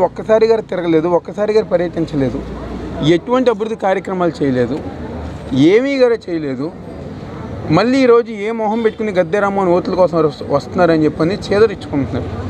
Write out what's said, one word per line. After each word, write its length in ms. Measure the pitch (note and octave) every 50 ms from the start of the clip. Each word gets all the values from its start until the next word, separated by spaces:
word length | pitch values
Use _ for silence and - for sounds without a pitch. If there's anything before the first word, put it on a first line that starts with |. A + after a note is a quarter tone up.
| F#3 E3
ఒక్కసారి 380 | - - F#3+ - A3 A3 A3 A3+
గారు 120 | A3+ A3 G#3+ - G3+
తిరగలేదు, 360 | F3+ E3+ F3 D#3+ D#3+ D#3 F3 F3 E3
ఒక్కసారి 340 | - - F3 - G#3 G#3+ G#3+
గారు 100 | G#3+ G#3 - G3+
పర్యటించలేదు, 680 | E3+ F3 F3 E3 E3 E3 - - D3 C3+ B2+ G#2+ C3+ - - - - - - - - - - - - D3+ D3 F3
ఎటువంటి 320 | F3 - - A#3+ B3+ C4 A#3+ A3+
అభివృద్ధి 260 | G3 G#3+ A3 A3+ - -
కార్యక్రమాలు 480 | G3 F#3+ F#3+ - - F#3+ F3+ F3+ E3+ C#3+ -
చేయలేదు, 360 | D3+ C#3 B2+ B2+ B2 A2+ C3 D3+ - - - - - - - - - - - - - - C3+ C3 C#3 D#3+ F#3+
ఏమీ 200 | A3+ B3+ C#4 C#4 C4+ B3+
గారు 160 | A#3+ A#3 G3+ -
చేయలేదు. 400 | - F3 E3 D3+ C#3+ C3+ A#2+ C#3 E3 F#3+ - - - - - - - - - - - - - - - - - - - D3+
మళ్ళీ 200 | E3 G#3 A#3+ B3+ C4+ C4
ఈరోజు 260 | B3 A#3 A#3 A#3 G#3+ A3+ G#3 G3
ఏ 60 | G#3+ A3+ A3+
మొహం 180 | A3 G#3 G#3+ A#3 A3+
పెట్టుకుని 280 | A3 G#3+ - A3 G#3+ G3 F3
గద్దె 200 | F3+ D#3+ E3 G#3 G3+
రామ్మోహన్ 280 | G3+ G3 G3 G3 F3+ E3+
ఓట్ల 200 | F3+ - - F#3+ F3+
కోసం 160 | F#3 F3 E3+ E3+ D#3
వస్-, 180 | D3+ C#3+ - - - D3
వస్తున్నారని 500 | C#3+ - - - - F3+ E3 E3 D#3+ D3+
చెప్పని 280 | D3+ D3 - D#3+ D#3+ G3 G3+ -
ఛేదరించుకుంటున్నారు. 840 | - G3 G3+ A3 A3 G3 - - - - C#3+ C3 - - B2 B2+ - - - - -